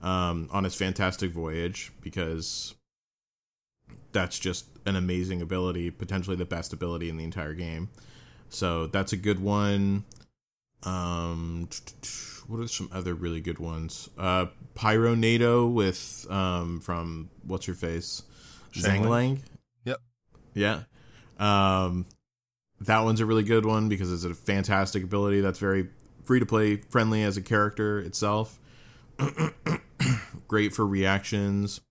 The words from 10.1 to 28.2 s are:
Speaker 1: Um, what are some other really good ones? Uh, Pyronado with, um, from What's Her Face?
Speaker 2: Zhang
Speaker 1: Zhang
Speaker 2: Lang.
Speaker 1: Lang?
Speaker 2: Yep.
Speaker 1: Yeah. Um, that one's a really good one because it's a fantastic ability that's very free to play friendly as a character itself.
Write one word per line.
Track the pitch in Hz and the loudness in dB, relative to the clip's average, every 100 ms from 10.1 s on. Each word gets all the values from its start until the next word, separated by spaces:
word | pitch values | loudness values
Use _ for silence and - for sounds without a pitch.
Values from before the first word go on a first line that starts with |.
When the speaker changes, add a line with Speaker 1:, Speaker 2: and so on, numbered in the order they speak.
| - - _ _ _ _ _ | -16 -20 _ _ _ _ _
Speaker 1:
Um, | - 92 87 87 85 85 82 85 85 - - - - - - - - | -6 -4 -2 -2 -4 -4 -4 -6 -8 -10 -16 -16 -12 -12 -12 -16 -12
what | 113 | -8
are | 117 | -6
some | - 92 | -6 -6
other | 95 90 | -6 -4
really | 85 87 82 | -4 -4 -4
good | 82 82 | -6 -6
ones? | 85 80 82 - - - | -6 -6 -6 -8 -16 -6
Uh, | 92 92 90 - - - | 2 2 2 -6 -20 -2
Pyronado | 110 110 117 117 113 117 120 120 120 | 2 4 4 4 4 4 6 6 4
with, | 120 98 92 - - - | 4 2 2 -6 -12 -4
um, | 98 92 90 85 85 | 0 0 0 -2 -6
from | - 87 85 82 80 - | -4 -4 -4 -8 -10 -14
What's | - 92 - | -8 -8 -6
Her | |
Face? | 90 85 82 - - - - - - - | -6 -4 -4 -6 -10 -14 -20 -20 -20 -16
Speaker 2:
Zhang | - | -2
Speaker 1:
Zhang | 107 98 | 2 4
Speaker 2:
Lang. | 110 | 4
Speaker 1:
Lang? | 117 127 135 - - _ _ - | 4 2 0 -6 -20 _ _ -8
Speaker 2:
Yep. | 131 _ _ _ - - - | -8 _ _ _ -20 -12 0
Speaker 1:
Yeah. | 101 107 - _ - - - - | 0 0 -6 _ -20 -20 -20 0
Um, | 104 101 98 95 92 90 90 - _ _ _ _ _ _ | 4 6 6 4 2 0 -4 -10 _ _ _ _ _ _
that | 101 110 | 2 4
one's | 113 110 | 6 4
a | 110 | 4
really | 113 | 4
good | 104 113 110 | 6 4 6
one | 110 107 | 4 2
because | 101 92 | 0 0
it's | 87 87 | -2 -4
a | |
fantastic | 85 - 98 95 98 98 104 | -6 0 0 2 2 2 -2
ability | 90 101 101 101 | -2 0 2 2
that's | 98 87 | 2 0
very | 98 95 90 - - - | 0 0 0 -8 -20 -20
free | - 127 | 2 2
to | 117 | 4
play | 110 107 104 | 2 2 0
friendly | - 127 110 110 | 0 0 2 2
as | 107 98 | 0 -2
a | |
character | 95 110 104 101 107 104 | 0 2 2 0 -2 -2
itself. | 85 - | -4 -2